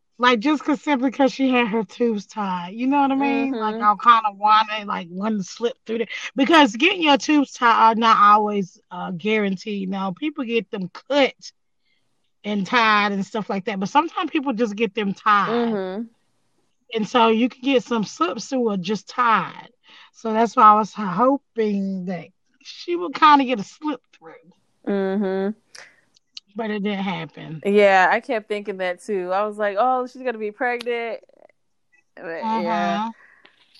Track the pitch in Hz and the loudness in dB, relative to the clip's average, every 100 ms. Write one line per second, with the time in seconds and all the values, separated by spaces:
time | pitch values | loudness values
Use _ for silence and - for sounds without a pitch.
0 | _ - 247 247 262 302 - - - 277 | _ -2 2 2 2 -2 0 -4 -2 0
1 | 262 208 269 - 269 247 240 226 214 - | 0 2 0 2 0 2 0 -2 -4 -2
2 | 240 214 - 220 202 180 175 220 254 285 | -2 -2 -6 -8 -6 -6 -8 -4 0 2
3 | 277 269 277 277 269 247 220 220 208 208 | 2 2 0 0 -2 -4 -4 0 0 4
4 | 226 233 214 196 208 214 220 214 202 190 | 4 4 2 0 2 4 2 -4 -6 -8
5 | 175 180 208 214 180 - 226 - - 226 | -8 -6 -4 -4 -6 -6 -6 -6 -8 -6
6 | 233 - - - 269 330 277 220 320 392 | -6 -8 -6 0 4 6 4 2 0 2
7 | 320 277 - 302 269 - 240 220 226 226 | 2 2 2 0 0 0 2 4 4 4
8 | 226 208 208 214 214 202 190 _ _ 185 | 4 6 6 6 2 -2 -4 _ _ -12
9 | 180 180 202 220 202 190 220 208 190 196 | -10 -6 -2 0 0 -4 -6 -6 -6 -6
10 | 190 180 311 302 233 233 208 208 180 - | -6 -6 -6 -6 -4 -4 -4 -8 -10 -12
11 | - 285 254 - - - _ _ _ _ | -4 0 0 -2 -20 -20 _ _ _ _
12 | _ _ _ _ 208 208 185 247 220 208 | _ _ _ _ -6 -4 0 2 4 4
13 | 208 202 196 226 196 196 185 196 190 285 | 2 -2 -6 -6 -6 -6 -6 -6 -2 0
14 | 330 - 330 320 269 214 233 202 226 226 | 0 -2 -4 -4 -4 -2 -4 -2 -4 -2
15 | 202 190 - 202 185 233 233 208 185 190 | -4 -2 0 2 2 0 -2 -2 -4 -8
16 | 226 _ _ _ _ _ _ _ _ 226 | -10 _ _ _ _ _ _ _ _ -6
17 | 208 247 226 226 240 - 247 262 - 233 | 0 2 4 4 0 -2 0 0 0 -4
18 | 190 - 330 233 - 269 226 202 170 208 | -4 -4 -4 -4 -6 -2 0 -2 -4 -6
19 | - - 240 214 160 - - _ _ - | -6 -2 2 2 0 -10 -20 _ _ -20
20 | - _ 226 220 226 254 214 214 214 - | -20 _ -2 0 2 6 8 8 4 -4
21 | 208 175 254 277 - - 214 202 196 190 | -6 0 2 0 -4 -4 -2 -2 -4 -6
22 | 180 175 - _ _ _ - - - 349 | -8 -10 -12 _ _ _ -20 -14 -8 -6
23 | 349 269 311 285 254 254 - - 302 277 | -6 2 6 6 4 -2 -6 -8 -8 -8
24 | _ _ 494 - _ _ _ _ - 202 | _ _ -20 -20 _ _ _ _ -4 -2
25 | 190 196 196 190 196 214 _ - - _ | 0 0 0 -2 -2 -6 _ -20 -20 _
26 | _ _ _ - - - 226 208 202 196 | _ _ _ -20 -14 -10 -6 -4 -4 -4
27 | 196 170 160 - 151 156 196 202 202 190 | -4 -6 -10 -14 -14 -8 0 4 6 6
28 | 180 208 240 233 208 208 208 190 185 180 | 4 2 -2 -6 -4 -8 -6 -6 -6 -6
29 | - 202 180 185 214 208 208 196 247 254 | -6 -6 -2 -2 -4 -4 -4 0 0 0
30 | 247 254 254 226 214 208 247 240 233 233 | -4 -8 -8 -6 -8 -6 -4 -4 -6 -6
31 | 233 214 - 50 50 _ _ _ _ _ | -6 -10 -14 _ _ _ _ _ _ _
32 | _ - 170 165 220 220 214 175 202 196 | _ -16 -12 -8 -6 -4 -4 -2 -2 -4
33 | 226 - _ _ _ _ _ _ | -6 -10 _ _ _ _ _ _